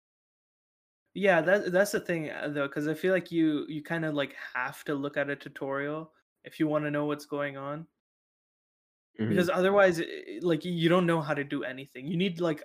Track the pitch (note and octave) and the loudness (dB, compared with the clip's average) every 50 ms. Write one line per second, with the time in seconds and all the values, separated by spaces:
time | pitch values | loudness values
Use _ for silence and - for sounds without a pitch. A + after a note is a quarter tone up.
0 | _ _ _ _ _ _ _ _ _ _ _ _ _ _ _ _ _ _ _ _ | _ _ _ _ _ _ _ _ _ _ _ _ _ _ _ _ _ _ _ _
1 | _ _ _ F3+ F#3+ G3 F3+ E3 D#3 E3+ F#3+ G#3 - - F3 F3+ G3+ G3+ - G3 | _ _ _ 2 4 6 6 6 6 4 4 4 2 2 2 2 2 4 2 -4
2 | - - F3 E3 D#3 C3+ - - - D3 C#3+ D3 C#3 C#3 - D#3 D3 D3+ D#3 D#3 | -2 -2 -2 -2 -2 -6 -6 -6 -6 -4 -2 -2 -4 -2 -2 -2 -2 -2 -2 0
3 | - F#3 F#3+ F3+ F3 - E3+ E3 D#3+ D#3 D3+ C#3+ - - D#3+ D3+ D3 - E3+ E3 | 2 2 2 2 0 0 0 2 4 4 2 0 -2 -4 -8 -10 -6 -4 -4 -2
4 | D#3+ D#3 D3 C#3+ C#3 C3+ - - - - - B2+ B2 C3 D#3 - - - D3+ C#3 | -2 -2 0 0 -2 -2 -4 -14 -16 -8 -4 -4 -4 -4 -6 -8 -6 -4 -4 -2
5 | C#3 C#3+ C#3+ D3 C#3+ C#3 C#3+ C#3 - D3 C#3+ - D3 C3+ C3+ C#3 C#3 D3 D3+ D#3 | -4 -4 -2 -2 -2 -2 -4 -6 -8 -16 -10 -8 -6 -4 -2 -2 -2 -4 -4 -6
6 | E3 - _ _ _ _ _ _ _ B2+ - - D#3+ D3+ D3+ D3+ D3 D3 D3 D3 | -8 -12 _ _ _ _ _ _ _ -20 -2 0 0 2 2 0 0 0 0 0
7 | D3 D3 D3 D3 - - D3+ C#3+ C#3+ C#3+ C3+ C#3 C#3 C#3 D3 D#3 E3 - _ _ | 0 0 -2 -4 -6 -8 -4 -4 -4 -4 -6 -8 -8 -8 -8 -10 -10 -14 _ _
8 | _ _ _ _ _ _ _ _ _ _ _ _ _ _ _ _ _ _ _ _ | _ _ _ _ _ _ _ _ _ _ _ _ _ _ _ _ _ _ _ _
9 | _ _ _ - A2 A2+ G3+ F3+ F3 E3+ D#3+ F3+ F3+ F#3+ G3+ G3+ G3 F#3+ F3 D#3+ | _ _ _ -4 0 2 4 2 2 2 2 2 2 4 6 6 6 6 4 2
10 | E3+ - - D2 - - - A2 - F3+ E3 D3+ D#3+ F3+ F3 E3+ E3 E3 E3+ F#3 | -2 -6 -6 -12 -12 -12 -10 -4 0 0 0 0 0 -4 -2 2 4 6 6 6
11 | F3+ E3+ E3+ E3 D3 D3 D3+ C#3 C#3 C#3+ D3 C#3 C3+ - C3 C3+ C3+ - _ B2+ | 4 4 2 0 0 -2 -2 -4 -2 -4 -4 -4 -4 -6 -8 -10 -14 -14 _ -12
12 | C3 D3 E3 E3 F#3 G3+ E3+ E3 F3 E3+ D3+ D3+ | -8 -4 -2 0 0 0 0 0 -2 -2 -2 -2